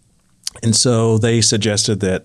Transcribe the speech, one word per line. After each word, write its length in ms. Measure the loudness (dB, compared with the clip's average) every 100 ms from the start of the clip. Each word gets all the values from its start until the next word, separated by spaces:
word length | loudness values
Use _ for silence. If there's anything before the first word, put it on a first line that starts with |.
| _ _ _ _ -14 -6
And 120 | -2
so 440 | 0 2 2 2 2
they 220 | 2 2
suggested 600 | 0 0 0 -2 -2 -2
that 240 | -2 -4